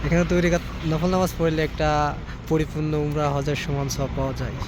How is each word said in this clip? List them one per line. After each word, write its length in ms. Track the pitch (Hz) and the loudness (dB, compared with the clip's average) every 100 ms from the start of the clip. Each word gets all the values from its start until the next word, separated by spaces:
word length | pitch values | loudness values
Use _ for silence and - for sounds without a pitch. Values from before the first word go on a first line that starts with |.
এখানে 200 | 147 165 | 2 2
দুই 160 | 170 180 | 4 4
রাকাত 240 | 175 170 - - 160 | 4 2 -2 -4 -2
নফল 240 | 156 175 | 0 2
নামাজ 200 | 185 185 - | 2 2 2
পড়লে 260 | 165 156 | 0 2
একটা 500 | 156 - 156 151 147 - - - - | -2 0 2 2 0 -2 -8 -10 0
পরিপূর্ণ 460 | 160 156 151 156 | 0 0 -2 -2
উমরা 360 | 151 147 147 147 | 0 0 0 0
হজের 260 | 139 139 143 | 0 0 -2
সমান 320 | - 139 139 | -2 -2 -2
সওয়াব 220 | - 135 135 | -2 -2 -2
পাওয়া 160 | 135 | -2
যায়। 240 | 131 123 135 | -2 -6 -4